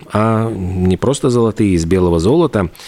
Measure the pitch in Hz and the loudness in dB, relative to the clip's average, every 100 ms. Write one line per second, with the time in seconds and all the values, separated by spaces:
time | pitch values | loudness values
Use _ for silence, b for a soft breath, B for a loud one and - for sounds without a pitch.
0 | - 104 110 110 113 95 92 92 92 92 | -4 -2 0 0 -2 -4 -6 -2 0 0
1 | - 143 143 120 117 101 104 90 80 92 | -2 -2 0 0 0 0 0 2 2 2
2 | 90 85 87 156 165 110 87 B | 2 2 2 2 0 0 -4 B